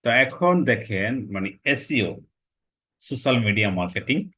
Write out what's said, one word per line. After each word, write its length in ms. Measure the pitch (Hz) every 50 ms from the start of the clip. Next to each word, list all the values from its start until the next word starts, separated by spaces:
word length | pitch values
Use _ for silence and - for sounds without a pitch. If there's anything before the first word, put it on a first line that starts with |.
তো 80 | _ 123
এখন 540 | 117 127 135 131 - - 180 180 180 180 143
দেখেন 640 | 123 117 110 110 110 104 95 98 110 127 131 104 95
মানে 220 | 98 95 95 95 - _ _
এসইও, 560 | 139 139 131 - - 147 120 98 85 - - - _ _ _ _ _ _ _ _ _ _ _ _ _ _ _
সোশ্যাল 380 | - - 139 123 - 139 127 120
মিডিয়া 320 | 110 104 101 110 107 98
মার্কেটিং 580 | 92 90 90 87 - 92 - - 135 180 208 - _